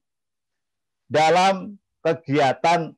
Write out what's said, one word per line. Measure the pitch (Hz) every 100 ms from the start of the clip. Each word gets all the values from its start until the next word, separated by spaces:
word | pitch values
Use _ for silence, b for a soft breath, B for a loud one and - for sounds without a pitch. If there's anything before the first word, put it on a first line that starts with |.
| _ _ _ _ _ _ _ _ _ _ _
dalam | 143 160 175 190 190 196 202 _ _ 160
kegiatan | 165 - 143 135 - 165 170 151